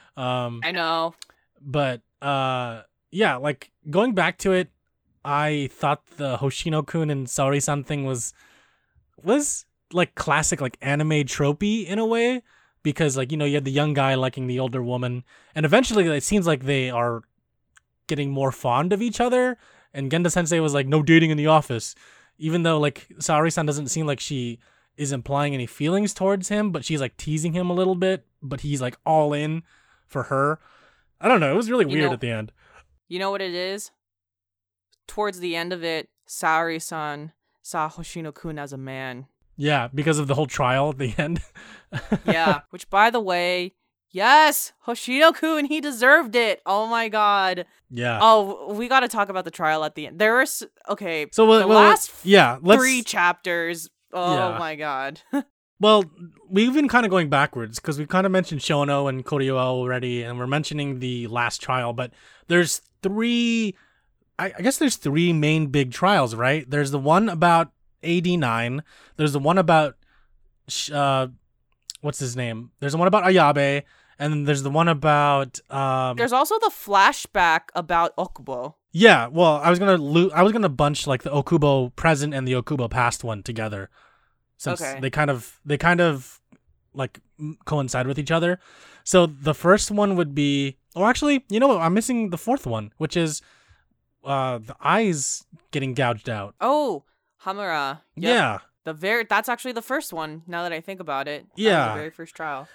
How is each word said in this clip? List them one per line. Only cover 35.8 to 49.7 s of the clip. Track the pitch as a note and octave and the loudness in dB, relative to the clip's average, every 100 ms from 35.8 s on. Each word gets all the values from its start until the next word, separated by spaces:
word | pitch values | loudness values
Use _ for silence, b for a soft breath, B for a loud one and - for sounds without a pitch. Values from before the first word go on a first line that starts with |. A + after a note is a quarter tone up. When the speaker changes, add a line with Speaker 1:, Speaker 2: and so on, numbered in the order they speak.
Speaker 2:
it, | E3 D#3+ - _ - | -4 -6 -8 _ -18
Saori-san | - E3+ D#3+ E3 E3 - D#3+ D3+ D3 D#3 - _ _ | -6 0 0 0 -6 -8 -8 -8 -10 -14 -20 _ _
saw | - E3 D#3 | -10 -6 -6
Hoshino-kun | E3+ D#3+ E3+ D#3 - E3+ D3+ | -8 -14 -12 -12 -12 -12 -12
as | C#3+ | -12
a | C3+ | -12
man. | C3+ C3 C3 B2 C3+ _ _ - | -12 -12 -12 -14 -18 _ _ -6
Speaker 1:
Yeah, | D3 C#3+ A#2+ | -2 -2 -2
because | C3 D3+ D3+ | -2 0 0
of | C#3+ | 0
the | |
whole | C#3 C#3+ | -2 -2
trial | - B2+ C3 D3 | -2 0 2 0
at | C#3 | -2
the | B2+ | -6
<laughs> | C3+ | -4
end. | D3+ E3+ - B B B B - - G#3+ - | -4 -6 -8 B B B B -12 -4 -2 0
Speaker 2:
Yeah, | E3 D#3+ D3 - | 0 2 0 -4
Speaker 1:
<laughs> | |
Speaker 2:
which, | F3+ - | -18 -2
by | G3 A3+ | 2 4
the | A#3 | 2
way, | F#3+ F3 F3 F3+ F3+ - _ _ _ | 0 0 0 -2 -4 -12 _ _ _
yes, | F3+ A3+ D4 D#4 D4+ - - - | 0 6 8 6 4 -4 -10 -10
Hoshino-kun, | A#3+ A#3+ C4 D#4+ - D#4+ D#4 C#4+ | -8 -4 4 4 4 0 -2 -2
he | D4+ | -4
deserved | C#4+ A#3 B3 D#4 B3 | -6 2 6 6 4
it. | A#3+ A3+ - - | 0 0 0 -2
Oh | G3+ A3 | -2 0
my | A#3 A3+ | -2 -2
God. | G#3+ G#3 G3+ F#3+ F3+ E3 b _ | 0 2 2 0 -2 -8 b _
Speaker 1:
Yeah. | A#2+ B2 A2+ | -6 -4 4
Speaker 2:
Oh, | A3 A3 G3 - C#3 | 6 6 4 -6 -10
we | G#3 A#3+ | -8 0
gotta | C4 A#3+ | 2 2
talk | A3 G3+ | -2 -4
about | F#3 | -4
the | E3+ | -8
trial | - D#3 | -4 -2